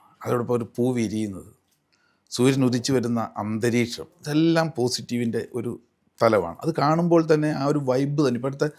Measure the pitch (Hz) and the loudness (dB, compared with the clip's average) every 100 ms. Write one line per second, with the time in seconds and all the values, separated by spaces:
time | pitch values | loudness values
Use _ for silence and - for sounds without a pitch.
0 | _ _ - 123 117 120 117 - 123 123 | _ _ -4 -2 0 -2 -2 -2 0 0
1 | 107 107 107 90 92 - _ _ _ _ | -2 -2 -4 -6 -14 -20 _ _ _ _
2 | _ _ _ - 127 135 127 123 123 131 | _ _ _ 0 2 4 2 2 0 0
3 | 120 117 107 - 107 110 120 117 117 - | 0 -2 -4 -6 -6 -2 0 0 0 -4
4 | - _ 147 151 165 165 160 156 120 - | -14 _ -4 2 2 2 0 0 -2 -2
5 | - 120 120 113 - 120 120 104 _ _ | -6 -4 -2 -4 -6 -6 -8 -10 _ _
6 | _ - 117 110 82 - 151 156 139 160 | _ 0 4 4 0 -4 -6 0 0 2
7 | 170 165 160 156 151 147 139 151 131 127 | 4 4 4 2 2 0 0 0 0 0
8 | 143 143 139 120 135 143 151 | 0 0 0 0 -4 -4 -4